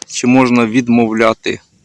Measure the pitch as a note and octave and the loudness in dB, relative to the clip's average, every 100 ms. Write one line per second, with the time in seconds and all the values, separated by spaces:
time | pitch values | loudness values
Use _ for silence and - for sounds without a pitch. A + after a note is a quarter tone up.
0 | - - B2 C3 B2 A#2+ A2+ B2 A#2+ A#2 | -16 -6 0 2 2 2 0 -2 0 0
1 | A2+ A2 A2+ A2+ - - _ _ | 0 0 0 -2 -6 -10 _ _